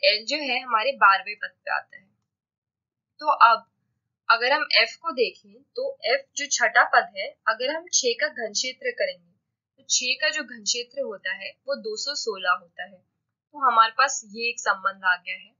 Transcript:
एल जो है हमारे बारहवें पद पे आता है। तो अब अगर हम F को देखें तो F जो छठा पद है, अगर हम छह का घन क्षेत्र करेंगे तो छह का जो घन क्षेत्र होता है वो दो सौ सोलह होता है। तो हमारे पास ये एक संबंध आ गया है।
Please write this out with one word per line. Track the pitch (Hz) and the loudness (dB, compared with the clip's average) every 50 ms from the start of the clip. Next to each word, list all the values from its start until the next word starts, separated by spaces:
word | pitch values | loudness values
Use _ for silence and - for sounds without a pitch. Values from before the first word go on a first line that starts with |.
| 190 | 2
एल | 190 208 214 226 | 2 2 2 -2
जो | 220 277 311 | -4 -4 -4
है | 294 262 240 254 | -2 -2 -4 -4
हमारे | 269 254 240 214 220 269 269 214 | -2 0 0 0 0 0 2 4
बारहवें | 214 196 196 196 - 202 208 | 6 6 6 4 2 -6 -10
पद | - - - - | -10 -12 -14 -14
पे | _ _ - - | _ _ -6 -6
आता | - - - - | -6 -6 -10 -18
है। | - - _ _ _ _ _ _ _ _ _ _ _ _ _ _ _ _ _ _ _ _ _ _ _ | -20 -20 _ _ _ _ _ _ _ _ _ _ _ _ _ _ _ _ _ _ _ _ _ _ _
तो | 294 302 - - 220 | 0 0 4 6 8
अब | 233 226 214 - _ _ _ _ _ _ _ _ _ _ _ _ - | 6 6 4 0 _ _ _ _ _ _ _ _ _ _ _ _ 2
अगर | 233 226 240 254 285 | 2 2 4 2 2
हम | 302 294 - - | 2 2 2 2
F | 202 226 233 - | 2 2 2 -2
को | - - 330 285 | -6 -6 -6 0
देखें | 247 226 185 - - _ 202 202 247 285 _ _ | 0 0 0 -2 -8 _ _ -20 -20 _ _ _
तो | - 262 277 554 - - | -6 -6 -6 -6 -6 -2
F | - 254 - - - _ | -2 -2 -2 -2 -6 _
जो | - 285 285 | -8 -6 -4
छठा | - - 240 220 - 240 294 - | 0 0 0 2 4 4 4 6
पद | - 247 - - - | 4 2 2 2 -4
है, | 190 196 - - _ _ | -8 -8 -8 -10 _ _
अगर | - 220 - 254 269 311 | -2 -2 0 -2 -2 -4
हम | 320 349 359 - | -4 -6 -2 -2
छह | - - 247 233 - | 0 0 0 0 0
का | 294 302 | -2 -4
घन | - - 233 214 208 | -4 -6 -8 -6 -4
क्षेत्र | - - 254 254 - - 247 233 | -4 -6 -6 -8 -8 -8 -8 -4
करेंगे | - 208 185 180 - _ _ _ _ _ _ _ _ _ _ _ | -2 -4 -4 -4 -8 _ _ _ _ _ _ _ _ _ _ _
तो | _ 277 - | _ _ -4
छह | - - 254 247 262 - | -2 -2 0 -2 -4 -2
का | 311 311 | -2 -2
जो | 311 311 277 | -2 -2 -6
घन | 220 240 233 202 | -8 -12 -10 -6
क्षेत्र | 196 - 240 240 240 - 277 269 | -4 -4 -4 -6 -8 -8 -8 -6
होता | 233 202 185 - 190 190 | -6 -8 -8 -8 -8 -8
है | 196 190 - - _ _ | -8 -10 -14 -16 _ _
वो | 269 277 233 208 | -8 -8 -6 -6
दो | 220 214 214 | -8 -8 -6
सौ | - 277 294 | -6 -6 -6
सोलह | 294 - 226 202 185 185 180 180 | -6 -6 -6 -6 -6 -8 -10 -10
होता | - 175 175 _ - 180 | -10 -16 _ _ -18 -18
है। | 196 196 180 | -18 -20 _
तो | _ _ _ _ _ _ _ _ _ _ _ 294 269 | _ _ _ _ _ _ _ _ _ _ _ -4 -2
हमारे | 254 233 226 220 226 226 - | 2 4 4 4 4 4 0
पास | 262 285 - - 233 | 0 0 0 -6 -10
ये | 208 196 226 233 240 | -12 -12 -6 -6 -6
एक | 240 - | -6 -4
संबंध | - 220 202 196 196 196 190 196 190 | -2 -2 -2 -2 -2 -4 -6 -2 0
आ | 185 180 | 0 0
गया | 180 - 185 185 | 0 -4 -10 -14
है। | 196 208 208 262 _ | -14 -14 _ _ _